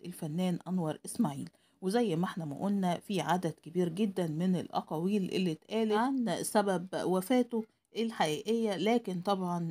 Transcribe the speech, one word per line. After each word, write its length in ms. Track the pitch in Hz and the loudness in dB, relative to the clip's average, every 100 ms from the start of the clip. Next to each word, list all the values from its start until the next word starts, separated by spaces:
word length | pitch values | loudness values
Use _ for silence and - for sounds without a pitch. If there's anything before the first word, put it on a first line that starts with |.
الفنان 540 | - 185 165 160 185 170 - | -10 -10 -6 -2 0 -2 -2
أنور 300 | 185 156 - | -2 -2 -4
إسماعيل. 460 | - - 196 139 - - _ _ | -6 0 0 0 -8 -14 _ _
وزي 340 | 185 226 233 160 | 0 2 2 2
ما 80 | |
احنا 200 | 185 - | 0 -2
ما 200 | 160 139 | -6 -4
قلنا 340 | 196 202 180 170 | -2 0 0 0
في 220 | - 190 | -2 -2
عدد 340 | 151 175 175 - | 2 2 0 -4
كبير 260 | - 175 175 | -4 0 0
جدًا 380 | 165 220 190 170 | 2 0 0 -2
من 300 | 151 185 180 | 0 2 2
الأقاويل 760 | - - - 156 180 208 185 | 0 -4 -4 -2 0 0 0
اللي 220 | - 185 | 0 0
اتقالت 400 | 156 - 214 220 | -2 -4 -2 2
عن 460 | 214 247 269 226 165 | 2 2 0 0 -2
سبب 460 | - 220 202 180 185 | 0 2 4 2 -2
وفاته 680 | - - 185 185 254 240 226 220 _ _ 196 | -4 0 0 2 2 2 -2 -4 _ _ -4
الحقيقية، 800 | 226 220 160 151 - 233 220 190 | -4 0 0 0 0 0 0 0
لكن 440 | 196 240 233 180 | 2 2 2 -4
طبعًا 500 | 175 196 180 175 165 | 0 0 0 -2 -2